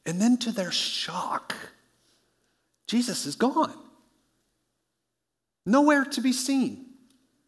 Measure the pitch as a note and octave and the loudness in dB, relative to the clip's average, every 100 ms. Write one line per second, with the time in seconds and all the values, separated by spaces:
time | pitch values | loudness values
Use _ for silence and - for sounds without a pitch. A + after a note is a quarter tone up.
0 | - F3 A3+ B3 A#3 G3+ F3 - - - | -8 0 2 2 0 -4 -4 -4 -4 -6
1 | - - - - - - - - _ _ | -6 -6 -6 -6 -8 -12 -14 -20 _ _
2 | _ _ _ _ _ _ _ _ - A#3 | _ _ _ _ _ _ _ _ -4 -2
3 | A#3+ F3 C#3+ D3 B3+ D#4+ - - - _ | 0 -4 -6 -2 0 2 -2 -4 -20 _
4 | _ _ _ _ _ _ _ _ _ _ | _ _ _ _ _ _ _ _ _ _
5 | _ _ _ _ _ _ F3 C4 D4 C#4+ | _ _ _ _ _ _ 2 4 6 4
6 | C4 - B3+ B3 - C4+ F#3+ G#3 - - | 2 0 0 0 0 0 0 -4 -14 -20
7 | _ _ _ _ | _ _ _ _